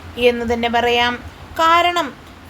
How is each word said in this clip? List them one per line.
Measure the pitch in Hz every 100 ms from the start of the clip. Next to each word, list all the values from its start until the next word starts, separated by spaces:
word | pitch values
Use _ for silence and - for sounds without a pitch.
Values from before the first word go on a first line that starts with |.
| - 240 240
എന്ന് | 240 233
തന്നെ | 247 233 233
പറയാം. | 240 240 240 240 - - - -
കാരണം | 330 339 349 349 277 - - -